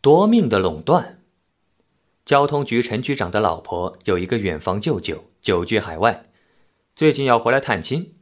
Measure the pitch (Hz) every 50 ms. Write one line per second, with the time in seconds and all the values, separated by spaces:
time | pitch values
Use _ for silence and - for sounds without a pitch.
0 | - 139 151 175 202 220 233 233 180 117 107 98 92 87 78 78 - - 160 175
1 | - - - _ _ _ _ _ _ _ _ _ _ _ _ _ _ _ _ _
2 | _ _ _ _ _ - 143 139 143 143 147 143 139 - 117 117 120 - 107 117
3 | 131 - 143 - 104 87 90 104 107 90 82 80 - - 90 87 87 92 - -
4 | _ - 95 87 90 92 123 113 101 92 82 76 - 92 92 104 104 165 139 92
5 | - - 78 - - _ _ _ - - 95 87 87 - 110 104 - - 80 80
6 | 98 117 95 - - _ _ _ _ _ _ _ _ _ _ _ _ _ _ -
7 | 156 156 139 139 139 127 120 117 - 113 127 135 135 - 113 95 117 - 127 160
8 | 185 - _ _